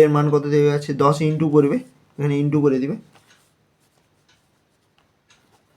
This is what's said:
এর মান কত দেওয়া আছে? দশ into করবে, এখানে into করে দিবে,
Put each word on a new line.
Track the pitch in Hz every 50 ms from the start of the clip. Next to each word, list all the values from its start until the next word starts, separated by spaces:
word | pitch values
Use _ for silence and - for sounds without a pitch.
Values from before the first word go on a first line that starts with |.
এর | 156 151
মান | 147 147 147 151
কত | 147 147 143
দেওয়া | 147 147 147 147 147 143
আছে? | 143 147 - 139
দশ | 135 139 143 151 151
into | 160 156 156 151 165 151
করবে, | 147 151 143 143 247 254 - - _ _ _ _ _ -
এখানে | 143 147 143 143
into | 147 147 147 151 143
করে | 143 131 127
দিবে, | 131 139 208 226 - _ _ _ _ _ _ _ _ _ _ _ _ _ _ _ _ _ _ _ _ _ _ _ _ _ _ _ _ _ _ _ _ _ _ _ _ _ _ _ _ _ _ _ _ _ _ _ _ _ _ _ _ _ _